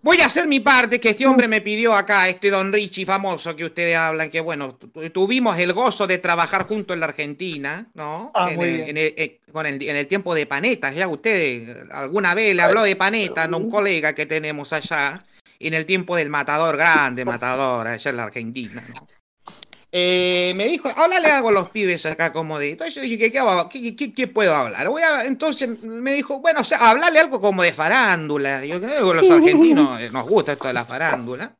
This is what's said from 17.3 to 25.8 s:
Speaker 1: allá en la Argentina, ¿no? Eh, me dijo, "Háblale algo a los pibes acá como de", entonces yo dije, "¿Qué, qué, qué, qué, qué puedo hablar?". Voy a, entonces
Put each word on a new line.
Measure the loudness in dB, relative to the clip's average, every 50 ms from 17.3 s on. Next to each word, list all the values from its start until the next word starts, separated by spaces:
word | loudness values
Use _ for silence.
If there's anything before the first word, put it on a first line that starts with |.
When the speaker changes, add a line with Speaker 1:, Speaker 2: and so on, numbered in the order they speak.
| -4 -4 -4 -4 -2 -2 0 -2 -2 -2 -4
Speaker 1:
allá | -6 -6 -4 -6 -6
en | -4
la | -4 -8
Argentina, | -8 -8 -10 -10 -10 -10 -10 -12 -12 -14 -16 -18
¿no? | -16 -18 -18 -18 _ _ _ _ _ _ _ _ -20 -20 -20 -20 _ -20 _ _ _
Eh, | -2 0 2 2 2 2 2 2 2 2 0 0 -2
me | -2 -2
dijo, | -2 -2 -2 -4 -6 2
"Háblale | 2 2 4 4 4 4 4
algo | 4 4 4 2
a | 2
los | 2 0 -2
pibes | _ -2 0 0 0 -2 -4
acá | -6 -2 -2 -2 -2 -2
como | -4 -6 -4 -4 -4
de", | -4 -6
entonces | -6 -6 -8 -8 -8
yo | -8
dije, | -6 -6 -2
"¿Qué, | 0 0 0
qué, | 2 2 2 2 2 2 0 -4 -8 -10
qué, | -10 -10 -8
qué, | -8 -8 -8 -4
qué | -6 -6
puedo | -2 0 0 2 2 2
hablar?". | 2 0 -2 -4 -4 -4 -4
Voy | -2 0
a, | 0 0 0 0 -2
entonces | -4 -4 -2 -2 -4 -2 -2 -4 -6 -6 -10